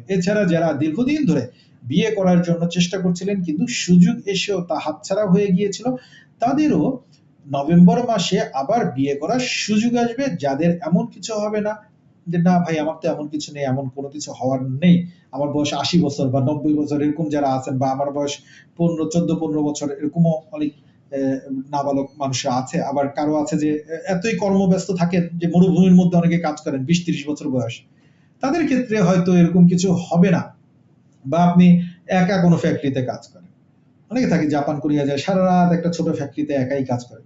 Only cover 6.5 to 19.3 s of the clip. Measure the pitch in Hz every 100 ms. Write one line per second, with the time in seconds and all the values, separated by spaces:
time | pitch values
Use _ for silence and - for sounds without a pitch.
6.5 | 294 302 170 190 262 - _ _ _ 143
7.5 | 139 143 170 180 240 240 214 - 202 220
8.5 | 135 139 233 - 127 139 139 160 247 247
9.5 | - - 214 240 240 240 233 277 175 139
10.5 | 135 170 170 - 196 233 202 226 214 214
11.5 | 214 208 214 - _ _ _ 170 170 180
12.5 | 175 165 160 151 160 165 151 151 151 151
13.5 | 143 135 135 135 139 139 151 147 117 127
14.5 | 131 131 131 175 175 - - _ 135 143
15.5 | 147 143 143 - 175 143 143 131 131 131
16.5 | 151 156 151 143 147 151 151 156 147 139
17.5 | 131 139 131 131 135 143 143 143 - -
18.5 | - _ - 170 156 160 170 160